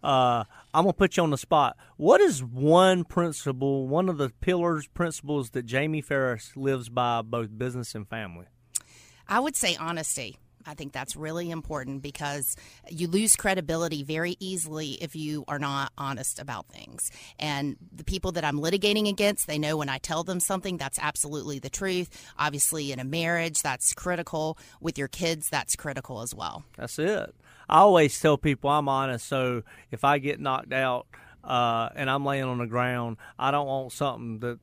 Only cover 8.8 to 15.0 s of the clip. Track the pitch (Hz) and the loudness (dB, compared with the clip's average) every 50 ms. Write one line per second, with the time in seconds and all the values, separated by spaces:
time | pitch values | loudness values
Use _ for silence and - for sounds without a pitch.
8.8 | - _ - - - - - _ _ - 202 226 262 311 277 - - 190 170 - | -8 _ -20 -20 -20 -20 -20 _ _ 0 0 0 2 0 -2 0 0 0 0 0
9.8 | - 165 170 165 160 - - - 127 104 117 - _ _ _ _ - - 151 - | -4 -4 -4 -4 -4 -4 -4 -4 -6 -10 -12 -16 _ _ _ _ -18 -18 -14 -12
10.8 | 160 139 - 131 131 - - 143 156 156 160 170 175 170 165 160 147 - 156 147 | -12 -10 -8 -8 -8 -8 -8 -8 -6 -6 -6 -4 -6 -6 -6 -8 -8 -6 -8 -6
11.8 | 131 131 135 139 135 143 139 - 151 143 143 147 135 - - - - - - - | -6 -6 -8 -8 -8 -10 -10 -6 -6 -6 -4 -4 -4 -6 -6 -8 -12 -20 -20 -20
12.8 | - - 170 156 175 170 170 196 220 214 - - - 214 190 190 165 139 160 165 | -18 -14 -6 -4 -4 0 2 2 4 4 2 2 2 0 0 0 0 -2 -2 -2
13.8 | 170 165 170 147 143 135 156 156 165 180 175 - 190 185 185 180 160 160 156 156 | 0 -2 -4 -4 -4 -4 -2 -2 -2 -2 -4 -6 -6 -6 -6 -6 -6 -6 -6 -8
14.8 | 156 147 135 - | -6 -6 -8 -8